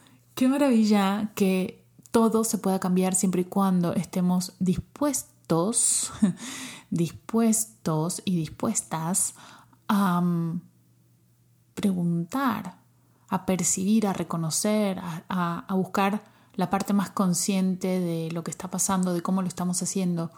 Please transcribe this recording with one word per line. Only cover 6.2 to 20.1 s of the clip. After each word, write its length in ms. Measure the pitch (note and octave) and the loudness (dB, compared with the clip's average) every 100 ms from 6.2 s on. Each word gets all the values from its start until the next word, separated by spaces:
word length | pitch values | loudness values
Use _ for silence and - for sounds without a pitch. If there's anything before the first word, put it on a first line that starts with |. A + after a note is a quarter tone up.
| G3 - A#3+ | -2 -2 -10
<laughs> 400 | - - - - | -12 -14 -16 -6
dispuestos 1300 | F3 E3 - - A3+ A3+ A3 - - - D#3 E3 - - | -2 -2 -6 -4 0 2 2 -2 -6 -4 -2 -2 -4 -2
y 100 | F3 | -2
dispuestas 1000 | D3+ - - G#3 - D#3+ D#3+ G3 - - - - - _ - | -2 -4 -4 -4 -4 -4 -2 -2 -2 -6 -20 -20 -20 _ 0
a, 340 | G#3 G3 F3 | 2 2 2
mm, 400 | F3 E3+ E3+ F3 - _ _ _ _ _ _ _ _ _ _ - | 0 0 -2 -6 -10 _ _ _ _ _ _ _ _ _ _ -4
preguntar, 1040 | G3+ F3+ E3+ E3+ E3+ C4 C4 - - - _ _ _ _ - | -2 0 0 0 -2 -2 -2 -2 -6 -16 _ _ _ _ -6
a 180 | F#3+ - | -4 0
percibir, 600 | F#3 F3+ - F#3+ A3 G#3+ | 0 0 0 2 2 2
a 60 | |
reconocer, 840 | F3+ E3+ E3 D#3+ - G#3+ G#3+ G3+ F#3 | -2 -4 -4 -2 0 0 2 0 -2
a, 240 | F3+ E3 - | -6 -8 -4
a, 300 | F#3 E3+ E3+ | -2 -2 -4
a 140 | - F#3+ | -2 -2
buscar 480 | F#3 - G3 G#3 - _ _ - | 0 0 0 -2 -6 _ _ -4
la 140 | F3 | -2
parte 240 | G3 - | 0 0
más 180 | G3+ F3+ | 0 0
consciente 880 | - F#3+ E3 - F#3+ F#3+ F3+ F#3 F#3 | 0 0 2 0 0 0 0 -2 0
de 320 | F3 E3 D#3+ | 0 -2 -4
lo 120 | E3+ | -6
que 80 | D#3+ | -8
está 200 | - F3+ | -8 -6
pasando, 420 | F#3 - F#3+ F3+ | -2 0 0 0
de 80 | F3 | 0
cómo 200 | E3+ F#3+ | 0 -2
lo 60 | F3+ | -2
estamos 360 | - F3+ F3+ | -4 -4 -2
haciendo, 480 | F3 G3 F3+ | -2 -2 0